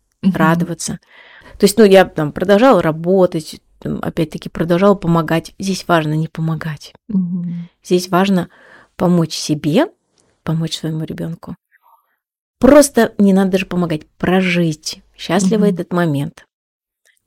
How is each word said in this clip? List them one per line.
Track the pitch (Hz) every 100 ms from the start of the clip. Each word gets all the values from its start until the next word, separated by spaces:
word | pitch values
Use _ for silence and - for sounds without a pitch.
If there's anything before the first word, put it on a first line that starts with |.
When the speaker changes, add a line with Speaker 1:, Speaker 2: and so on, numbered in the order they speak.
| _ _
Speaker 1:
Мгм. | 196 175
Speaker 2:
радоваться. | 160 170 175 165 - - _ - - - - -
То | 202
есть, | 226
ну, | 208
я | 190 180
там | - 147
продолжала | - 185 202 269 190
работать, | 165 160 170 190 180 170 - - _ _
там, | - 147
опять-таки, | - - 151 - -
продолжала | - 170 175 202 190
помогать. | 165 165 151 165 - -
Здесь | 190 180 -
важно | 170 156
не | 156 160
помогать. | - 160 156 160 147 - _ -
Speaker 1:
Мгм. | 196 175 180 175 170 170 _
Speaker 2:
Здесь | - 180 185
важно | 180 196 185 175 _ _ - _ -
помочь | 180 175 160 -
себе, | - 151 151 190 370 _ _ _ _ _
помочь | - 160 160 -
своему | 160 160
ребенку. | 160 165 165 165 - - _ _ _ _ _ _ _ _ _ -
Просто | 262 285 285 240 220 -
не | 196
надо | 190 190
даже | 185 190
помогать, | 175 165 - - -
прожить | 175 185 185 175 165 151 - - _ _
счастливо | - 180 190 214 208
Speaker 1:
Мгм. | 180
Speaker 2:
этот | 170
момент. | 175 170 139 156 - _ _ _ _ _ _ _ _